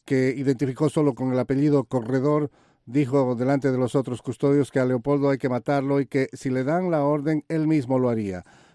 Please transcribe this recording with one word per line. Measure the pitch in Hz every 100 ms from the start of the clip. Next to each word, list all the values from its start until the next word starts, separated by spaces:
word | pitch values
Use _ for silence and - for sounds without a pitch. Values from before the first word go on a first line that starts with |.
que | - 131 131 131
identificó | 135 123 135 123 151
solo | 160 147
con | 120 131
el | 127
apellido | 123 135 151 143
Corredor, | 123 131 113 131 143 151 147 _ _ _ -
dijo | 135 127 139 127 120
delante | 127 143 135
de | 127
los | 127
otros | 143 127 117
custodios | - - 143 143 131
que | 135
a | 127
Leopoldo | 127 139 143 139
hay | 135
que | 131
matarlo | 123 - 143 135 139
y | 131
que | 139 131
si | 135 135
le | 127
dan | 131 170 185
la | 156
orden, | 143 151 143 156 -
él | 160 156
mismo | 156 123 131
lo | 123
haría. | 113 101 90 - - _